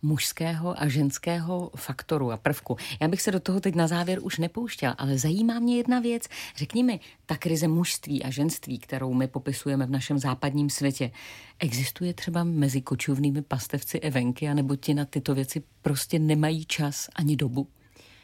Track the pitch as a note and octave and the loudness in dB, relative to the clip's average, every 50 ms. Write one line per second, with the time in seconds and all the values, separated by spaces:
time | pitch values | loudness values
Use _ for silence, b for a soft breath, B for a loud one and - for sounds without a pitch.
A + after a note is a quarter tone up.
0 | - D3+ D#3 C3+ - - - - D#3+ E3 E3+ D#3+ E3 F3 F3+ - D3 D3 B2+ D3+ | 0 0 0 2 0 -2 -2 -2 -2 -2 -2 -2 -2 -4 -2 0 0 0 2 2
1 | C#3+ C#3 C#3 - - E3+ E3+ E3+ D#3+ E3+ F3+ F3+ F3+ - - C3 - - C3 - | 2 2 0 -2 -2 -2 0 0 0 -2 -2 -4 -4 -6 -8 -10 -8 -8 -8 -8
2 | - - D#3+ D3 C3+ A#2+ A2+ A2 - C#3+ C#3+ - - - B2 B B B B B | -4 -2 0 0 0 0 -2 0 0 0 0 0 -2 -6 -6 B B B B B
3 | D3+ D#3+ F#3 F#3 - A3 F#3 F3+ - - F#3 F#3+ - G3 D#3 E3+ E3 D#3 F3 E3+ | 0 0 2 0 0 0 0 0 0 0 0 0 0 2 2 4 2 4 2 0
4 | F3 F3+ F#3 - - F#3+ - D#3+ E3 E3 - A3+ A#3+ A3 - - C#3+ B2+ A2+ - | 0 0 -2 -2 -4 -4 -2 -2 -2 -2 -2 -4 -6 -6 -4 -2 -2 -2 -2 0
5 | C3+ C3+ C3+ C3 C#3 D#3 E3+ G3+ A3+ A#3 A#3 A#3 A#3+ A#3+ A#3+ A#3+ A#3 A#3+ B3 B3 | 0 0 2 2 2 2 2 2 2 2 2 2 2 2 2 2 2 2 2 2
6 | A#3 A#3+ A#3 A#3 - B B B B B B - - - - A#3 B3+ B3 G#3 B | 2 0 -2 -2 -4 B B B B B B -6 -6 -2 2 2 4 4 2 B
7 | B B B B _ - D#3 C#3 - E3+ E3 D3+ E3+ D#3+ D#3+ E3+ F3 - - - | B B B B _ -6 -4 -2 0 0 0 2 2 4 4 4 2 2 -2 -4
8 | - D3 C#3+ C3 C3+ C3 B2 C#3 D3 E3 D#3+ - - C3+ B2+ A2+ - - C#3 C3 | -4 -4 -2 -2 -2 -2 -2 0 0 0 0 -4 -6 -8 -8 -8 -6 -6 -6 -4
9 | C3 B2+ B2+ B2+ C3+ C3+ - C#3 - C#3+ C3 - - C#3+ C#3 C3+ C3 B2+ C#3 C3+ | -2 0 2 2 2 0 -2 -4 -4 -4 -4 -2 -2 0 0 2 2 0 0 -2
10 | C3 - D3 C#3 C3 C3+ C3 - - C#3+ C3+ D3 D3 C#3+ - - C#3+ C#3 C3 - | 0 0 0 0 2 0 0 0 -2 0 2 2 2 2 0 0 0 0 0 0
11 | C3 A#2 B B B B B B B B B - E3+ C3 A2+ B2+ C3 - - - | -2 -4 B B B B B B B B B -4 -2 -2 0 0 -2 -2 -4 -2
12 | F3+ F3 E3+ - - F3+ E3 F3 E3+ E3+ E3 D3+ C#3+ C3+ B2+ C#3 B2+ - C#3 - | -4 -4 -4 -4 -4 -2 0 0 2 2 2 4 4 2 2 0 -2 -2 -4 -2
13 | - D3 C3+ C3+ D3 C#3+ C#3 D3+ C#3 - C3 B2 - - - C3+ - - - - | 0 0 2 2 2 2 2 0 -2 -2 -4 -4 -4 -4 -6 -6 -4 -4 -4 -4
14 | - D3+ C3 B2+ B2 B2 B2 - D3+ D3 C#3+ D3 C#3 C3+ C#3 C3+ - - C#3+ D3 | -2 0 0 2 2 2 0 0 0 0 2 2 2 2 0 0 0 0 2 2
15 | C#3+ - - C3+ C3 - C#3 C3+ C3 - - D3+ - - _ _ - C#3+ C#3+ C3+ | 0 -2 -2 -2 0 0 0 0 0 -2 -4 -6 -8 -10 _ _ 0 0 0 0
16 | - - - D#3+ D#3 D#3 D3+ D3+ D#3 D#3 D#3+ D#3 D#3 - - - D3+ C#3+ C#3+ - | 0 0 2 2 4 4 4 4 4 2 0 -2 -4 -4 -2 -2 0 -2 -2 -4
17 | - - - - D3+ D3 D3+ B2+ D3+ B2 B2 C#3 C#3+ - _ B B B B B | -8 -6 -4 0 2 2 2 2 2 0 0 -2 -4 -4 _ B B B B B
18 | B B B B | B B B B